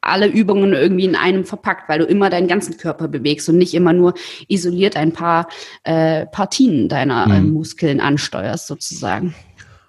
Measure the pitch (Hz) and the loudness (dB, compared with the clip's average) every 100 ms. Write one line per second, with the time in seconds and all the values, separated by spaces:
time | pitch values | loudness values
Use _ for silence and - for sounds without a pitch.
0 | - 190 208 190 202 202 196 170 156 185 | 0 2 2 2 2 2 2 4 2 2
1 | 190 165 180 190 185 202 202 185 - 156 | 2 2 0 0 -2 -6 -6 -6 -4 -2
2 | 165 202 196 180 170 185 - 165 170 - | 2 2 2 0 0 0 -2 -8 -8 -6
3 | 160 143 131 147 - 170 180 170 175 175 | -6 -4 -2 -2 2 2 4 2 2 4
4 | 175 170 - - - 196 175 175 196 170 | 2 0 -12 -18 -6 -4 -2 0 0 0
5 | 156 165 170 165 170 - - - - 160 | -2 -2 0 0 -2 -12 -20 -12 -2 0
6 | 160 160 - - 202 - 262 156 110 143 | 2 0 -4 -6 -4 2 2 2 0 0
7 | 139 117 107 98 98 156 156 - 160 139 | 0 0 2 4 4 0 -4 -4 -2 0
8 | - 143 - - 95 123 - 143 - - | 0 0 -2 -6 -6 -6 -10 -12 -12 -8
9 | 101 98 180 160 - _ - - | -6 -4 -6 -8 -20 _ -20 -20